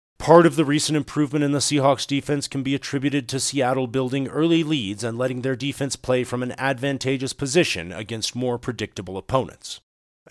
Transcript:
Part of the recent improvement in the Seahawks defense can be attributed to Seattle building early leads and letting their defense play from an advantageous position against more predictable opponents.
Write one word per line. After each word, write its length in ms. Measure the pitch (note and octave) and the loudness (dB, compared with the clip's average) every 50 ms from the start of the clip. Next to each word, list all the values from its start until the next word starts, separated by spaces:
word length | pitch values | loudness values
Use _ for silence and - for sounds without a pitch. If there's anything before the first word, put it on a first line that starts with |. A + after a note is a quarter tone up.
| _ _ _ - | _ _ _ -2
Part 260 | - - D#3+ E3+ E3 | 6 10 10 10 10
of 100 | E3 C#3 | 8 4
the 80 | D#3 D#3 | 2 2
recent 320 | C3+ D3 D3+ - - D#3 | 2 2 0 0 0 0
improvement 480 | D3+ C3+ - - D3+ D3+ B2+ C3+ D#3 D3 | -2 -2 -2 -2 -2 0 0 0 0 0
in 80 | C#3+ | 2
the 80 | C#3+ C3+ | 0 0
Seahawks 480 | - - D3+ C#3 C3 C#3 C3+ C3 - | 0 0 2 4 4 4 4 2 0
defense 400 | - C#3 C#3 C3+ - D3 C#3+ C3 | -2 -2 -2 -2 -2 -4 -4 -4
can 160 | - - C#3 B2+ | -6 -6 -4 -2
be 120 | C3+ C#3 | -2 -2
attributed 520 | C3+ - - C#3 C3+ C3 C#3+ C3 C#3+ B2 | -2 -4 -4 -4 -2 0 0 0 -2 -2
to 140 | - - C3 | -4 -4 -4
Seattle 460 | - - - C#3 B2+ B2 B2+ C3 C3 | -4 -2 0 0 0 2 2 0 0
building 420 | A#2 A#2+ C3+ C3 B2+ C3 C#3 C3+ A#2 | 0 -2 -2 -2 0 -2 -2 -4 -2
early 340 | - C#3+ D#3+ E3+ E3+ E3 D#3+ | 0 0 2 4 4 2 2
leads 400 | D3 D#3+ C#3 G#2+ F#2+ G#2+ G2+ A#2+ | 2 0 -2 -2 -4 -4 -4 -6
and 140 | A#2 A2+ | -4 -2
letting 240 | A#2 B2+ B2+ B2+ B2 | -2 -2 -2 -2 -2
their 140 | A#2+ C3+ C3 | -2 -2 -2
defense 420 | A2+ C3+ C#3+ C3 - C#3 C3 - | -2 -4 -4 -4 -4 -4 -4 -4
play 260 | - - - C3 B2+ B2 | -4 -2 0 0 0 0
from 180 | - B2 B2 | -2 -4 -4
an 120 | B2+ B2 - | -4 -6 -4
advantageous 760 | - B2+ C3+ C#3 A#2 C3 C#3 C#3 B2 - C3 C#3 C3 C3+ B2+ - | -2 -2 -2 -2 -2 -2 -4 -4 -2 -2 -2 -2 -2 -4 -6 -6
position 580 | - C#3+ C3 C3 F3+ D#3+ - - F#2 E2 F2 | -6 -6 2 2 2 2 2 0 -4 -6 -8
against 440 | F2 F2 A2+ G2 A#2 A2 G#2 - - | -10 -10 -8 -8 -8 -6 -6 -6 -4
more 220 | B2 B2+ B2 A#2+ | -4 -2 -2 -2
predictable 600 | A#2 - - A#2 G#2 G#2+ - - - F#2 F#2 F#2+ | -2 -4 -6 -6 -4 -6 -6 -8 -10 -10 -8 -10
opponents. 640 | F#2+ - - C3 C3+ G#2+ D2+ - - - - - - _ _ _ _ _ _ _ _ _ - | -10 -2 0 0 0 0 -2 -8 -14 -16 -16 -16 -16 _ _ _ _ _ _ _ _ _ -2